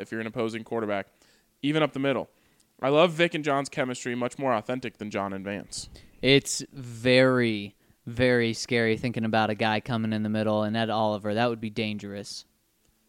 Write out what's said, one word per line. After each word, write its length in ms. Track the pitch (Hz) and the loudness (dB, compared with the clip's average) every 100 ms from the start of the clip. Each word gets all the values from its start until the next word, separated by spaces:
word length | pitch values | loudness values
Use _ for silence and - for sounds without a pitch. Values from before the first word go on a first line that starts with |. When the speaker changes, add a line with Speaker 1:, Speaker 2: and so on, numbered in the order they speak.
Speaker 1:
if 100 | 104 | -8
you're 100 | 113 | -8
an 60 | 110 | -6
opposing 380 | 127 110 110 | -4 -4 -4
quarterback, 420 | 110 117 104 101 - _ _ _ _ _ | -6 -4 -2 -2 -6 _ _ _ _ _
even 220 | 139 156 | 0 2
up 80 | 147 | 0
the 80 | 135 | 0
middle. 280 | 139 117 - _ _ _ _ - | -2 -2 -4 _ _ _ _ -4
I 60 | 131 | 2
love 240 | 147 175 | 4 4
Vic 220 | 156 170 | 4 0
and 100 | 160 | 0
John's 240 | 147 139 135 | 0 0 0
chemistry, 460 | - 127 123 127 120 | -4 -4 -4 -6 -4
much 220 | 123 - | -4 -2
more 140 | 135 | 0
authentic 440 | 110 - 131 117 - | 0 0 -6 -6 -8
than 120 | 104 | -6
John 220 | 104 98 | -4 -4
and 120 | 98 | -4
Vance." 440 | 98 101 - - - - - - | -6 -8 -8 -14 -14 -18 -20 -2
Speaker 2:
It's 440 | 127 139 - - - | 4 4 4 -8 -8
very, 1040 | 143 120 113 123 127 131 127 117 104 101 - _ _ 120 | -14 -14 -2 4 6 6 6 2 0 -6 -14 _ _ -8
very 480 | 117 127 123 117 | 2 4 4 2
scary 420 | 110 - 120 113 110 | -2 0 2 2 2
thinking 280 | 127 113 | -2 -2
about 260 | 113 110 107 | 0 2 2
a 40 | |
guy 240 | 107 110 107 | 0 0 0
coming 320 | - 113 110 | -2 -2 0
in 120 | 107 | -2
the 40 | 107 | 0
middle 360 | 110 107 107 | 0 2 0
and 120 | 107 113 | 0 0
Ed 140 | 110 | 0
Oliver. 420 | 110 110 104 107 | 0 0 -2 -2
That 160 | 107 123 | 0 0
would 120 | 117 | -2
be 100 | 113 | -6
dangerous. 720 | 107 107 104 101 101 101 - - _ _ _ _ _ | -4 -4 -6 -8 -12 -12 -14 -16 _ _ _ _ _